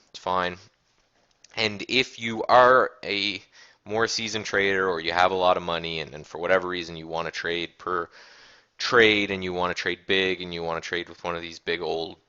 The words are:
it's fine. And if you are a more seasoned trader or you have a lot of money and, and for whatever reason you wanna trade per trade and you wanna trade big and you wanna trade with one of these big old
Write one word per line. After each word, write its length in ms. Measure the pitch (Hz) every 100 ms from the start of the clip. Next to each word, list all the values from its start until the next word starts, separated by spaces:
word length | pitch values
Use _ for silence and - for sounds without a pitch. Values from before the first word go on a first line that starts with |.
| _
it's 80 | -
fine. 380 | - 92 90 90 - _ _ _ _ _ _ _ - -
And 280 | 110 104 95
if 300 | 120 131 -
you 260 | 113 113
are 460 | - 120 123 127 107 -
a 380 | - 101 101 95 - _ - _
more 220 | - 107 113
seasoned 360 | - 113 107
trader 440 | 101 104 98 98 95
or 120 | 85
you 120 | 82
have 180 | 85 92
a 60 | 92
lot 200 | 90 92
of 60 |
money 380 | 87 85 85 82
and, 140 | 76
and 120 | 73 76
for 120 | 78
whatever 300 | 87 92 90
reason 280 | 90 82 82
you 100 | 80
wanna 240 | 82 82
trade 400 | - 87 85 85 _
per 300 | - 90 85 - - - - - _ -
trade 520 | - 123 110 107 101
and 120 | 98
you 100 | 92
wanna 220 | 90 90
trade 260 | 87 - 90 -
big 360 | 95 95 90
and 100 | 90
you 100 | 85
wanna 180 | 85 82
trade 280 | - 87 85
with 140 | 82
one 120 | 87 85
of 60 |
these 160 | 85 82
big 220 | - 85
old 360 | 82 80 82 -